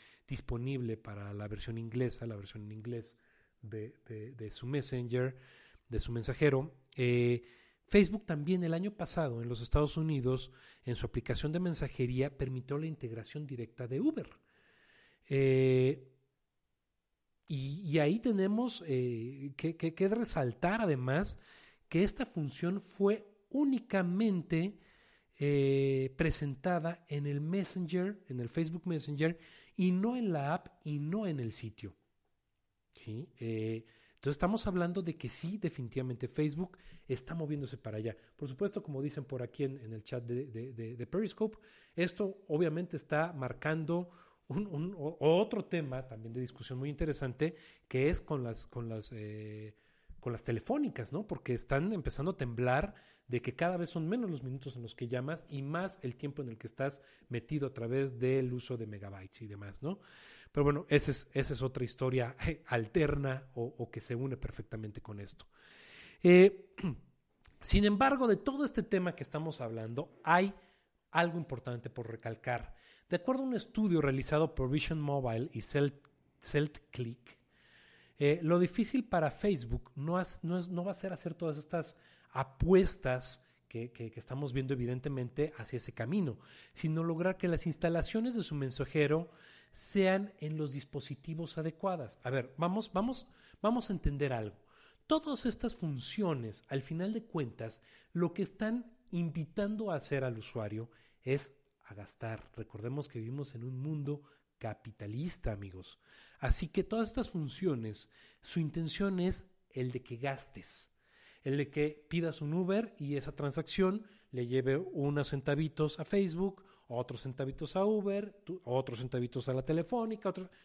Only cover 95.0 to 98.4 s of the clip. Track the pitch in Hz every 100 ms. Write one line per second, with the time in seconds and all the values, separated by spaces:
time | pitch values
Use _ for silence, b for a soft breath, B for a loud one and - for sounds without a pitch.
95 | - 311 311 262 247 - 233 - 165 131
96 | - - 185 139 113 - - 139 - 160
97 | 196 220 220 170 123 - 110 - B B
98 | B 170 170 190